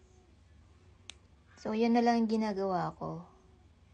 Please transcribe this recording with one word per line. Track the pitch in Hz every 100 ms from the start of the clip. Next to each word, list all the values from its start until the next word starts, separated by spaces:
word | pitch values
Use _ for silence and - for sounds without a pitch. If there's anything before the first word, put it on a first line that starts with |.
| - - - - - - - - - - - - _ - _ -
So, | 214 214
yun | 233
na | 233
lang | 233 233 220
ang |
ginagawa | 220 220 190 196 180 160 -
ko. | 160 165 175 - - - - _ -